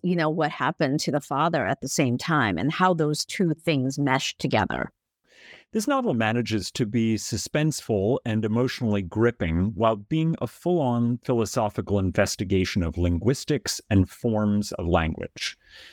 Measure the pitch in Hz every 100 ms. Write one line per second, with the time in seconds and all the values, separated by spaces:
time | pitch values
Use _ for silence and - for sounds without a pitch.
0 | 170 175 156 160 151 - 135 - 143 151
1 | - 139 - 139 165 160 98 139 127 -
2 | 127 120 - 151 110 82 127 - 185 170
3 | 151 151 - - 175 151 - 143 127 135
4 | 139 135 - - 139 117 95 64 - -
5 | _ _ _ _ - - _ 220 214 269
6 | 240 120 110 117 110 107 - - 110 117
7 | 113 107 - 107 - 151 156 - - 104
8 | 101 139 120 110 110 113 127 - 113 104
9 | 90 107 120 - 87 82 95 95 113 107
10 | 101 160 160 165 - - 175 175 131 120
11 | 117 120 - 120 104 - 104 - 95 101
12 | 95 95 98 - 95 98 87 98 82 78
13 | 87 85 113 139 - 139 - - - 101
14 | 92 - 120 107 104 104 101 - 85 85
15 | 80 - - - - - _ - -